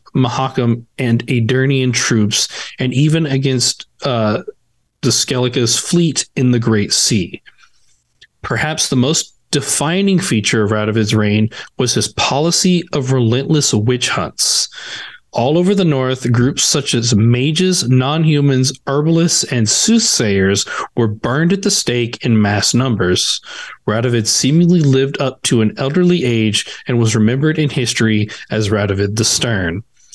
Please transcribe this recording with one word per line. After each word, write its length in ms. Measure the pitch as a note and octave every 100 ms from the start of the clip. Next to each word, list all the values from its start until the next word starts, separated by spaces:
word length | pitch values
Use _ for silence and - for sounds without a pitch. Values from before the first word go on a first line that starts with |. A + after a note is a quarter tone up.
| _
Mahakam 720 | - B2 - C3 - A#2+ A#2 - -
and 280 | B2 A#2 A#2+
Aedirnian 640 | B2 A2+ B2+ C3+ C3+ B2+
troops, 540 | A#2 - A#2 G#2 - - - - -
and 160 | B2+
even 320 | B2 D3+ D#3+ D#3
against, 600 | C3+ C3+ B2+ A2+ - - _
uh, 380 | C#3+ A#2+ G#2+ A2 - - _ _ _ _
the 80 | C3
Skellige's 640 | - - B2+ B2 B2 A#2 -
fleet 520 | - F3 E3 B2+ - -
in 160 | B2+
the 80 | B2
Great 320 | A#2 G#2+ G2+
Sea. 500 | - - A2+ F2 - _ - _ _ _ _ _ _ - _
Perhaps 460 | - A2+ D3+ D#3 -
the 60 | C3
most 380 | B2+ D#3+ - _ _
defining 720 | D3 C#3 - D3+ F3+ G3 F3+
feature 420 | F#3 A2+ G#2+ A#2
of 80 | G#2
Radovid's 420 | G#2+ G#2+ A2 G#2
reign 340 | A2 G#2 G#2 A2 - - -
was 180 | B2+
his 120 | - -
policy 760 | - - C3+ E3 E3+ F#3 F3+ -
of 180 | D3+ B2+
relentless 640 | C3 A#2 A#2+ E3 D#3 C#3
witch 340 | G#2+ A2 B2 -
hunts. 600 | - D#2 - - - - - - - - - _
All 260 | - B2 D#3+
over 160 | F3+
the 100 | G3
north, 480 | F3+ C#3 B2+ C3 B2
groups 300 | A#2+ B2 C#3+
such 300 | - D3+ C#3
as 200 | A#2+ A#2
mages, 720 | G#2 A2+ A#2+ C#3 D#3 F#3 F3+ A#2+
non-humans, 800 | B2+ B2+ D#3+ D#3+ D3 C#3+ C3 C3 C3 -
herbalists, 580 | C#3 D#3 E3 E3+ -
and 240 | - B2 G#2+
soothsayers 960 | - - A#3 G#3+ - A2+ G2 F#2+ G2+ - - - -
were 120 | A2+
burned 440 | G#2+ A#2+ C3+ E3
at 80 | G3
the 100 | G3
stake 540 | - - B2 A#2 -
in 160 | C3 A2
mass 320 | G#2 G#2 -
numbers. 720 | A#2+ C3 G#2 F2+ F2+ - - - - - - -
Radovid 400 | G#2+ A#2+ A#2 G2+
seemingly 540 | - C3 D#3+ F3 F3+
lived 400 | C#3+ C3 C#3 -
up 220 | C#3 -
to 180 | - A#2
an 140 | A2 -
elderly 480 | C3+ E3 F3+ F3
age 400 | B2+ A#2 A2 G#2 - - -
and 100 | B2
was 160 | A2+
remembered 440 | A2+ G#2+ C3 D#3 D#3
in 100 | D3
history 600 | - A#2+ - A2+ G#2+ G#2+ - -
as 200 | A2 G#2
Radovid 460 | G#2 G2+ G2 G2+ A2
the 80 | A#2+
Stern. 560 | - B2+ G#2 F2+ F2+ - _ _